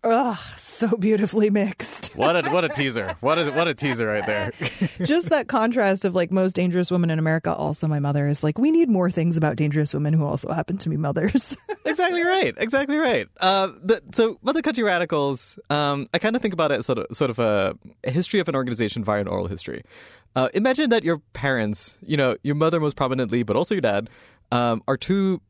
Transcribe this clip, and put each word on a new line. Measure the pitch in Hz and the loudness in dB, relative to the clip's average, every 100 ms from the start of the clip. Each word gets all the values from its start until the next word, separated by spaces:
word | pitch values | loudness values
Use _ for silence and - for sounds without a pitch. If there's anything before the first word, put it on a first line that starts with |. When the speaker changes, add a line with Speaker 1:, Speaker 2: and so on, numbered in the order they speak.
Speaker 1:
Ugh, | 233 226 269 196 - - | 2 2 2 -4 -10 -10
so | - - 226 220 | -6 -2 0 2
beautifully | 196 214 202 208 214 | 2 2 2 2 2
mixed. | 208 196 - - - - | 2 0 -4 -4 -4 -4
<laughs> | - | 0
Speaker 2:
What | 143 175 | 2 2
a, | 156 | 2
what | 175 | 0
a | 160 | 0
teaser. | 147 139 117 95 85 | 0 -2 -2 -4 -2
What | 127 160 | 0 2
is, | 147 | 2
what | 143 170 | 2 0
a | |
teaser | 143 147 117 110 | 0 -2 0 0
right | 107 107 | 0 0
there. | 104 107 - 131 - | -2 -2 -4 -8 -2
<laughs> | 190 - | -4 -2
Speaker 1:
Just | 175 320 330 | 0 0 2
that | 302 214 | 0 0
contrast | 254 226 240 202 190 | 0 2 2 2 2
of, | 196 180 | 0 0
like, | 170 | 0
most | 190 190 180 | 2 2 2
dangerous | 180 180 175 | 0 0 2
woman | 180 170 | 2 2
in | 160 | 2
America, | 160 160 165 | 2 0 0
also | - 156 151 156 | -2 -2 -2 0
my | 151 | 0
mother, | 143 143 143 | 0 0 0
is | 143 | 0
like, | 151 156 | 0 2
we | 285 | 2
need | 330 302 | 4 4
more | 196 180 | 4 2
things | 175 165 165 | 2 2 2
about | 156 - | 0 2
dangerous | 175 151 147 | 0 2 0
women | 147 147 | 0 2
who | 160 147 | 2 0
also | 143 - | -4 -4
happen | 165 151 190 | -4 -4 -4
to | 160 | -4
be | 151 | -2
mothers. | 147 151 185 277 - 277 | -2 0 0 2 0 -4
<laughs> | - 427 | -10 -6
Speaker 2:
Exactly | - 311 359 349 | -4 0 0 0
right. | 349 381 143 - | 0 2 0 -2
Exactly | 226 269 277 302 | -2 0 0 0
right. | 294 151 101 - | 2 0 -2 0
Uh, | 185 196 190 110 | 2 2 0 -4
the, | 185 220 - | 0 0 0
so | - 226 - | 0 0 0
Mother | 240 294 | -2 -2
Country | 311 247 | -2 0
Radicals, | 214 175 170 156 139 131 - - - | 0 0 0 0 0 -2 -8 -14 -4
um, | 147 143 143 - | -2 0 -2 -4
I | 170 | -2
kinda | 214 240 | 0 0
think | 214 | -2
about | 175 156 | 0 0
it | 127 | 0
as | 123 | 0
sort | 117 | -4
of, | - | -4
sort | 120 135 | -2 -2
of | 117 | 0
a, | 113 104 95 - - - | 0 2 0 -4 -18 -10
a | - | -4
history | 143 180 208 | -2 0 0
of | 165 | 0
an | 135 | -2
organization | 123 113 107 117 | -2 -2 -2 -2
via | 104 104 | -2 -2
an | 98 | -2
oral | 95 90 | -4 -4
history. | - - 60 - - - - _ | -8 -10 -12 -14 -20 -20 -20 _
Uh, | 127 131 | -2 0
imagine | 190 247 262 294 | 2 0 0 2
that | 226 | 2
your | 165 160 _ | 2 -2 _
parents, | - 139 127 107 104 - - | -4 -2 0 0 -4 -10 -16
you | - 147 | -4 0
know, | 131 - | 0 0
your | 139 147 | -2 0
mother | 160 165 | 2 2
most | 151 - | 0 0
prominently, | 131 131 117 120 | -2 0 0 0
but | 110 127 | 0 0
also | 180 | 0
your | 98 | 0
dad, | 110 101 113 - - _ _ | 2 0 -4 -18 -20 _ _
um, | 123 120 113 - | 0 0 -2 -2
are | 135 | -4
two | - 196 190 185 | 0 0 0 -2